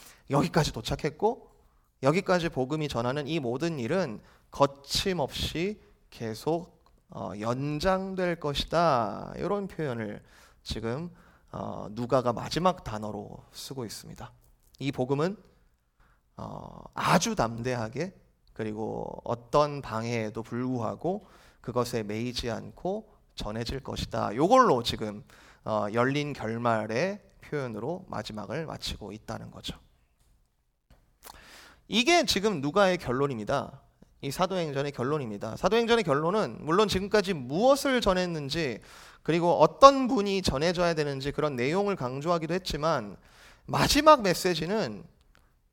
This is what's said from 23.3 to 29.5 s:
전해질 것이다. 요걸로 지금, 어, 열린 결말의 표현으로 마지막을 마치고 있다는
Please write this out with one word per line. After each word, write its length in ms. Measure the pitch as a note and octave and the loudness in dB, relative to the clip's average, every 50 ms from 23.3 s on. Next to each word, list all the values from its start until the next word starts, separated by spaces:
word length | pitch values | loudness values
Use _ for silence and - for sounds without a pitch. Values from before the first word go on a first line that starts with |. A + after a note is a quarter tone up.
| _ | _
전해질 460 | - - G#2 G#2+ A2+ A#2+ A#2 C3+ C3 | -10 -8 -6 -6 -4 -4 -6 -6 -8
것이다. 520 | - - - - - - - A2+ A2+ A2 G2+ | -8 -8 -8 -8 -6 -4 -2 -2 -2 -2 2
요걸로 460 | B2 D#3 F#3+ B3+ C4 B3 G3 C#3 A#2 | 2 4 6 8 8 8 8 6 4
지금, 440 | A#2 - A#2+ A#2 A2+ G#2+ G2+ G#2+ - - - - - - - _ _ | 2 -2 -4 -4 -6 -6 -8 -10 -14 -18 -20 -20 -20 -20 -20 _ _
어, 220 | A2 A2 G#2+ G2+ G#2 G#2 | -2 0 0 0 0 2
열린 380 | A#2 A#2+ C3 C#3 D3 D3 D3 | 2 2 2 2 0 -2 -4
결말의 880 | C3+ - - A2 A2+ A#2 A#2+ A#2+ A2+ A2 G#2+ A2 A2 B2 E3+ F#3+ G3+ G#3 - - _ - | -6 -6 -6 -6 -4 0 2 2 2 2 0 0 0 0 0 0 -4 -6 -12 -20 _ -20
표현으로 640 | - - D3+ C#3+ C3+ A#2+ G#2+ G#2 A2 C#3+ F3 F#3 - | -12 -8 -6 -6 -4 -6 -6 -6 -6 -6 -6 -8 -10
마지막을 580 | - - G#2+ G#2+ - G#2+ G#2 G2+ - A2 D#3+ E3 | -10 -8 -8 -8 -8 -10 -10 -8 -8 -6 -6 -6
마치고 460 | - G#2 - - - - - A2 G2 | -8 -10 -10 -8 -10 -10 -10 -10 -12
있다는 400 | G#2 A2 - - A2 A2 A2+ - | -12 -12 -12 -12 -10 -10 -10 -14